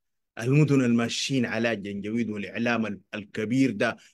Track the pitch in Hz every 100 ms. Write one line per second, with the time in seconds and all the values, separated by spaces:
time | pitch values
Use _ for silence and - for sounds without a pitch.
0 | _ _ _ - 120 143 143 135 123 117
1 | 113 - - 135 117 110 117 107 98 101
2 | 101 117 110 104 95 98 117 113 110 92
3 | - 104 101 - 110 131 135 101 120 107
4 | -